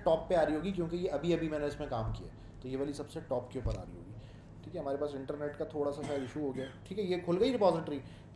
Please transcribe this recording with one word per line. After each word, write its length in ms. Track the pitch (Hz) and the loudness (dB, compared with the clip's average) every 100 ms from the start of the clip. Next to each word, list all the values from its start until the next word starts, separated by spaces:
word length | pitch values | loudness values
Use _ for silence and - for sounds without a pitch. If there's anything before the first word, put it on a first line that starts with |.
top 220 | 175 160 - | 6 4 6
पे 60 | 175 | 4
आ 60 | |
रही 140 | 147 151 | 6 4
होगी, 160 | 185 | 0
क्योंकि 260 | 190 165 175 | 0 0 0
ये 100 | 180 | 0
अभी 240 | 143 170 | 0 4
अभी 160 | 160 160 | 4 2
मैंने 180 | 151 147 | 0 0
इसमें 220 | 147 143 | -2 -2
काम 220 | 117 110 | 0 0
किया, 160 | 110 85 - - - | -2 -6 -12 -16 -12
तो 80 | 131 | -4
ये 80 | 131 | -2
वाली 160 | 147 | -2
सबसे 280 | 143 139 160 | -4 -6 -6
top 280 | - 127 120 | -2 -2 -2
के 60 | 131 | -2
ऊपर 160 | 110 110 | -2 -2
आ 60 | |
रही 140 | 87 87 | -6 -12
होगी, 680 | 87 - - - - - | -12 -14 -14 -16 -16 -14
ठीक 120 | - 175 | -8 -4
है? 60 | |
हमारे 160 | 139 139 | -2 0
पास 160 | 147 135 | 0 -4
internet 400 | 135 147 147 - | -4 -4 -4 -4
का 100 | 156 | -4
थोड़ा 260 | 151 143 | 0 0
सा 100 | 143 | 0
शायद 220 | 147 143 | -2 -2
issue 180 | 123 151 | -2 -2
हो 100 | 143 | -2
गया, 140 | 127 131 - - | -2 -6 -8 -8
ठीक 100 | 190 | -2
है? 80 | 185 | 0
ये 120 | 175 | 2
खुल 180 | 175 180 | 4 4
गई 140 | 247 | 6
repository 500 | 247 190 165 160 143 - - - | 6 6 6 0 -4 -6 -14 -16